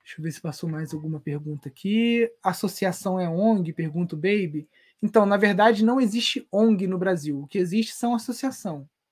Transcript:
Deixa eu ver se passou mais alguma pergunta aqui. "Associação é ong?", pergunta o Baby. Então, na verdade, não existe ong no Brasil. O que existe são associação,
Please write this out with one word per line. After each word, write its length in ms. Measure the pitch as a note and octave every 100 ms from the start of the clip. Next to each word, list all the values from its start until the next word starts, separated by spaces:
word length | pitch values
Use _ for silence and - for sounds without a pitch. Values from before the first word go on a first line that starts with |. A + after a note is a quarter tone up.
Deixa 180 | - -
eu 20 |
ver 100 | D#3+
se 80 | -
passou 280 | E3 - E3
mais 260 | D#3 D3+
alguma 260 | D#3 D#3 D3+
pergunta 480 | D3+ D3 D3+ D3 C#3
aqui. 600 | - G3 A3 A#3 A#3 A#3 -
"Associação 760 | F#3+ F3 G3+ - F#3+ F3 F#3+ F#3
é 100 | F3
ong?", 440 | E3 A3 G#3+ E3
pergunta 420 | E3 D#3+ D#3+ F3+
o 40 | D#3
Baby. 500 | F#3 G#3 E3+ D3+ D3+ _ _ _
Então, 240 | G#3 A3+ G3+
na 100 | G3+
verdade, 480 | G#3 F#3+ A3 G#3
não 160 | A3 C4
existe 460 | A3+ A3+ - - -
ong 360 | G3 A3+ G3 F#3
no 120 | F#3
Brasil. 440 | F#3 F3+ D3 C#3+
O 40 | C#3+
que 120 | G3+
existe 340 | F3+ G#3+ A3
são 220 | - A#3+
associação, 720 | A#3+ A#3 A#3 C4+ C4 F#3+ D3 C#3 _ _